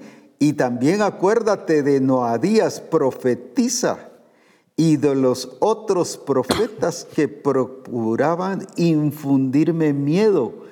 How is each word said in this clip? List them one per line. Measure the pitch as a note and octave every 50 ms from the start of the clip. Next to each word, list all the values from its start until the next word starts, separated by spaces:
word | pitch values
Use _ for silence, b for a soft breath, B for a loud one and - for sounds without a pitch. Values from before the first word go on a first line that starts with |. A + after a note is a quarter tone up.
| B B B B B B B -
"Y | C#3+ D3+ D3
también | D3+ C3+ B2 B2 A#2 B2+ D3+ G3 G#3
acuérdate | G#3+ F#3 - - E3+ G3 A3 A#3 A3+ A3+ G3 G3 - - D#3+ D3
de | C3+ C#3+ C#3 C3+
Noadías, | C3+ C3+ C3 B2+ B2 A#2 A#2 A2+ C3+ G3 A3 A3 F#3 C#3+ - -
profetiza, | - - - - C#3 B2+ - - - B2 A#2+ - - - - C#4 A#3 C4 - - - C#3+ - - - - - - b b b b b b b b b b _
y | - D#3+ E3 D3+
de | C#3 C#3+ C#3+ C3+
los | C3+ C3 B2+ A#2+ - - - - -
otros | - G#3 A3 G#3+ G#3+ - F#3 F3+ D#3+ - -
profetas | - - - C3 B2+ B2 - - - A3 - - - - E3+ D#3+ - - - -
que | D#3+ D3
procuraban | C3+ - - - C#3 C3 C3 B2 - - - - - A#2+ A#2+ A2+ A2+ A2+ A2 C3+ D#3 F3 E3+ F#3 F#3+ G3 G3+ F#3+ - -
infundirme | - E3+ E3+ D#3+ D3+ D3+ D3 D3 - - C#3 C#3 C3+ C3+ C3 B2+ D3 D#3+ E3+ E3 E3 D#3+ D3+ C#3+
miedo". | C#3+ C#3 C#3+ D#3+ F#3+ A3 A3 F#3+ D3+ A#2 G#2 - - - -